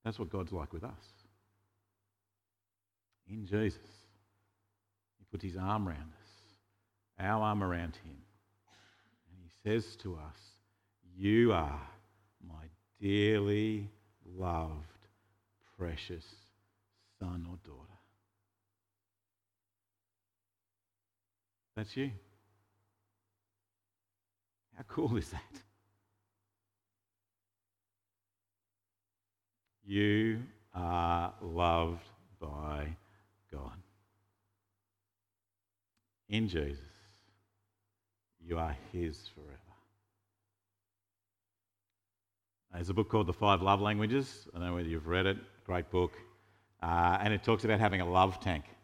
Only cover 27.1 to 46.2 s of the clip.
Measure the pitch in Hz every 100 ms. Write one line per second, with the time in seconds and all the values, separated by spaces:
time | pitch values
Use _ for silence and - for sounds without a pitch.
27.1 | _ _ _ _ _ _ _ _ _ _
28.1 | _ _ _ _ _ _ _ _ _ _
29.1 | _ _ _ _ _ _ _ 101 101 104
30.1 | 104 113 110 127 - _ 92 87 87 85
31.1 | 85 87 - 87 85 87 85 82 85 -
32.1 | - _ - 80 73 76 76 76 82 _
33.1 | _ _ _ _ 73 67 - - _ _
34.1 | _ _ _ _ _ _ _ _ _ _
35.1 | _ _ _ _ _ _ _ _ _ _
36.1 | _ _ 104 110 85 73 69 69 - -
37.1 | _ _ _ _ _ _ _ _ _ _
38.1 | _ _ _ 82 85 80 73 - 90 85
39.1 | 76 - - 73 - - - _ _ _
40.1 | _ _ _ _ _ _ _ _ _ _
41.1 | _ _ _ _ _ _ _ _ _ _
42.1 | _ _ _ _ _ _ 90 87 95 104
43.1 | 110 95 87 104 98 95 98 104 104 107
44.1 | 131 131 - - 87 87 87 82 82 78
45.1 | 90 95 101 - - - 90 82 90 87
46.1 | -